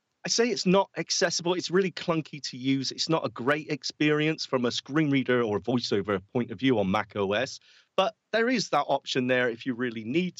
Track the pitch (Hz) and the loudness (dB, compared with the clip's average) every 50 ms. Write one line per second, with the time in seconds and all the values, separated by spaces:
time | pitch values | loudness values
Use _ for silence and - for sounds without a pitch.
0 | _ _ _ _ - 185 - - 233 247 202 - - 185 185 196 196 - - 160 | _ _ _ _ -6 -2 0 0 0 0 0 0 2 4 4 4 4 0 -4 -8
1 | 170 - - - 190 165 - - 165 180 180 175 - - 165 190 196 175 - - | -6 -4 0 0 0 0 0 -2 -2 -2 -2 -2 -2 0 2 2 2 2 -2 -4
2 | - 180 165 160 143 - - 139 - - - 127 127 135 135 135 127 - - - | -2 -2 -2 -2 -2 -6 -12 -12 -12 -12 -10 -4 0 0 0 2 0 -4 -4 -6
3 | - - 160 156 - 117 107 117 117 135 147 160 - - 151 - - - - - | -2 0 0 0 0 -4 -6 -2 0 0 0 0 0 -6 -8 -6 -6 -10 -4 0
4 | 151 151 151 151 151 156 160 - - - - 127 120 117 113 - - - 135 160 | 2 2 2 2 2 0 -2 -4 -4 -2 -2 0 0 0 -2 -4 -8 -2 0 2
5 | 156 143 139 135 120 - 123 120 120 107 104 98 95 120 131 120 - - 117 101 | 2 4 2 2 2 2 2 2 2 2 0 -2 0 0 -2 0 0 0 0 0
6 | 92 104 101 92 95 _ - 123 117 - 110 - 131 135 123 104 98 92 101 107 | 0 0 -2 -2 -2 _ -2 -2 -2 -2 -4 0 2 2 4 4 2 2 2 0
7 | 98 - - 107 98 95 104 110 135 139 - - _ - - - _ _ - 185 | -2 -2 -2 -2 0 0 0 -2 -2 -4 -8 -16 _ -20 -20 -20 _ _ 0 0
8 | 190 - - _ _ - - 226 226 247 262 208 - - 160 147 143 - 139 135 | 0 0 -2 _ _ -2 0 0 2 2 0 0 -2 0 0 0 2 2 0 -2
9 | - - - 135 123 127 127 127 127 120 117 117 - 135 120 117 127 120 113 113 | -2 -2 -2 -2 0 2 2 2 2 0 -2 -4 -6 -6 -4 -4 -4 -6 -6 -6
10 | 107 110 139 175 180 175 - | -6 -2 -2 -2 -2 -2 -6